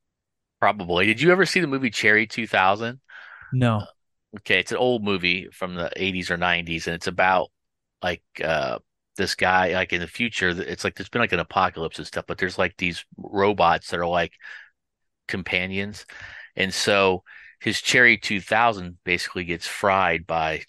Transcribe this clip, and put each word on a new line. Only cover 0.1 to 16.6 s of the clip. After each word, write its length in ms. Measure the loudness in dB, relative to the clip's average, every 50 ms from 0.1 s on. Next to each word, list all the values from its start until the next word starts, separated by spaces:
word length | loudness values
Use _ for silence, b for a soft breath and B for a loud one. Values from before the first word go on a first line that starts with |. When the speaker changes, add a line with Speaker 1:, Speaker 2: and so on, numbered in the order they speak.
| _ _ _ _ _ _ _ _ _ 0
Speaker 1:
Probably. 480 | 2 2 2 0 -2 0 2 4 4
Did 140 | 4 4 4
you 120 | 6 4
ever 120 | 6 6 4
see 140 | 2 2 0
the 60 | 0
movie 240 | 0 -2 -2 -2 -2
Cherry 360 | -2 0 2 4 4 4 2
two 200 | 0 -4 -8 -4
thousand? 540 | 0 2 4 4 4 4 2 -2 -6 -8 -10 _ B B B B B B B B B
Speaker 2:
No. 320 | 0 2 2 2 2 0 -4 -8 _ _ _ _ _ _ _ _ -20 -12
Speaker 1:
Okay, 200 | -2 2 2 2
it's 140 | 2 0
an 60 | -2 0
old 240 | 2 2 2 0 0
movie 440 | 0 -2 0 2 0 0 0 -4 -12
from 220 | -10 -8 -8 -8 -6
the 160 | -6 -6 -6 -4
eighties 340 | -4 -4 -4 -2 -4 -4 -4
or 60 | -2
nineties, 500 | 0 0 0 0 0 -2 -4 -6 -6 -4
and 80 | -6 -6
it's 120 | -4 -6
about, 440 | -6 0 2 2 4 4 2 0 -2 _ _ _ _ _ _ _ _ _ -8
like, 200 | -6 -6 -6 -6 _ _ -10 -6
uh, 360 | -2 -2 0 0 -2 -4 -6 -8 _ _ _ _ _ _ -6
this 180 | -4 -4 -4 -2
guy, 380 | 0 2 2 4 4 2 2 0
like, 180 | -2 -2 -2
in 80 | -2 -6
the 60 | -6
future, 480 | -8 -8 -6 -6 -6 -4 -2 -2 -2 -2
th-, 120 | -2 -6
it's 180 | -8 -8 -4 -4
like 100 | -6 -6
there's 140 | -6 -14 -6
been, 120 | -2 -2
like, 120 | 0 0
an 80 | 0 -2
apocalypse 580 | -4 -2 0 0 0 0 -2 -4 -8 -8 -8 -10
and 80 | -12
stuff, 180 | -8 -8 -8 -6
but 120 | -6 -6 -4
there's, 200 | -4 -4 -2 -2
like, 160 | -2 -2 -2
these 280 | -4 -6 -6 -6 -8 -12 _ -20
robots 720 | -18 -14 -6 -2 2 2 2 4 4 4 4 4 2 -2 -6
that 100 | -6 -4
are, 60 | -2
like, 260 | 0 0 0 -2 -2 _ B B B B B B B B _ _ _ _ _ _ _ _ _ -10 -8
companions. 800 | -8 -8 -6 -4 -2 -2 -2 -2 -4 -6 -6 -6 -10 -14 -18 B B B B B B B B B B
And 160 | -2